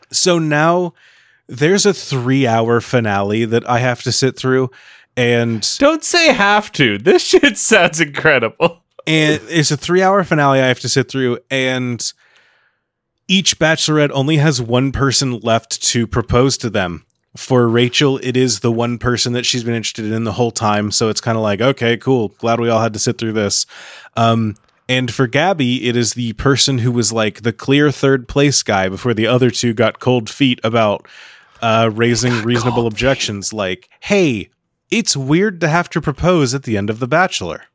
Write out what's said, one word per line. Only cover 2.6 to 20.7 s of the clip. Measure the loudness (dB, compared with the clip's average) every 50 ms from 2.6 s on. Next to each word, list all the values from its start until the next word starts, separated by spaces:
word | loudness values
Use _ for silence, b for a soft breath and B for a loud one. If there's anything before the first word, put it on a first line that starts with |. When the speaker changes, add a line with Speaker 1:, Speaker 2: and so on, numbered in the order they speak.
| 2 2 2 0
Speaker 1:
finale | 0 0 -2 0 0 0 0 0 0 0 0 -2 0
that | 0 0 -2 0 0
I | 0 0
have | 0 0 -2 -2 -4
to | -4 -2
sit | 0 0 -2 -2
through, | -2 -2 0 2 0 0 -2 b b b b b b b b _
and | 0 2 2 2 2 0 0 -2 -4 -4 -6 -2 2
Speaker 2:
Don't | 2 2 2 0 -2
say | -2 0 2 2 2
have | 2 2 2 2 2 2 0 -2 0
to. | 0 2 2 0
This | 2 2 2 4 4 4
<laughs> |
shit | 2 4 4 4 2 0
sounds | 0 0 2 4 4 4 2 0 -2
incredible. | -4 -4 -2 0 2 2 2 2 0 -2 0 0 -2 -2 -2 -6 _ _ _ -10 -4
Speaker 1:
and | 0 0 2 2 2 0 -2 -4 -2
it's | 0 0 0 0
a | -2
three-hour | -2 -2 0 2 2 4 4 2 2 2
finale | 0 2 2 4 4 4 4
I | 2
have | 2 0 -2
to | -4 -2
sit | 0 0 0 0
through, | -2 -4 -2 -2 -2 -4 -6 -6
and | -4 -2 -2 -2 -2 -4 -4 -6 -6 -6 -8 -10 -10 _ _ _ _ _ _ _ _ _ _ _ _ _ _ _ _ _ _ _ _ _ _
each | 0 0 2 2 0 0 0
bachelorette | 2 2 2 0 0 0 2 2 2 2 0
only | 0 0 2 2
has | 2 2 2 2 0
one | -2 0 0 0 0 0 0
person | 0 0 0 0 0 -2 -2 -4 -4
left | 0 0 0 0 0 -4 -8 -4 -4
to | -2 0 0 -2
propose | -2 -2 -4 -2 0 2 2 2 2 0 -2
to | -4 -4
them. | -2 -2 -4 -4 -6 -10 -14 _ _ _ _ _ -20
For | -14 -4 0 2 2 4
Rachel, | 4 4 2 2 2 2 0 2 2 0 -2 -4
it | -2 0
is | 0 0 0 0 0
the | -2 -2
one | 0 0 -2 -4 -4
person | -4 -2 -2 -2 -2 -2 -2 -4
that | -2 -2
she's | -2 -4 -2 -4
been | -4 -4
interested | -4 -6 -6 -8 -6 -6 -4
in | -4 -4 -4
the | -2 -2
whole | 0 -2 -2
time, | -2 -2 0 0